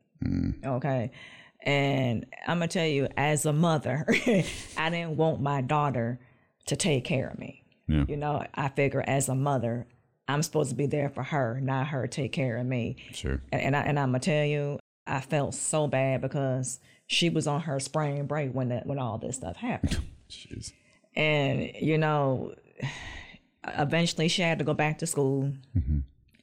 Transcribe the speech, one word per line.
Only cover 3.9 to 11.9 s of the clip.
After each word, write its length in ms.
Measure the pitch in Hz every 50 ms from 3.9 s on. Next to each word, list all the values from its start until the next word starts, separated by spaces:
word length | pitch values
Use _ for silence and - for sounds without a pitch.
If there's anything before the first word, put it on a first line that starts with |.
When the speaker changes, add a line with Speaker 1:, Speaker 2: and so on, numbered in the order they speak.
| 123 147 - -
Speaker 2:
<laughs> 720 | - - - 247 226 185 - - - - - - - -
I 120 | 156 165
didn't 260 | 170 170 170 165 151
want 260 | 139 160 160 151 -
my 200 | 139 139 143 139
daughter 580 | 127 127 151 151 147 143 123 127 117 117 123 123 - - _ _ _ _ _ _ -
to 100 | - 147
take 300 | - - 185 143 127 123
care 240 | - 165 131 95 -
of 100 | - -
me. 240 | - - - - _ _ _ _ - -
Speaker 1:
Yeah. 160 | - 147 143 -
Speaker 2:
You 80 | 147 147
know, 280 | 147 147 147 - - - -
I 140 | - 147 135
figure 360 | - - 143 135 131 135 - -
as 220 | 131 139 135 -
a 60 | 131
mother, 520 | 131 135 143 143 127 113 117 117 120 120 - _ _ _ _ _ _ - -
I'm 140 | 135 147 156
supposed 280 | - - 156 147 131
to 40 | 139
be 120 | - 147 135
there 220 | 135 147 139 135
for 140 | - - 135
her, 380 | - 165 143 131 113 117 135
not 260 | 135 131 135 131 131
her 180 | 147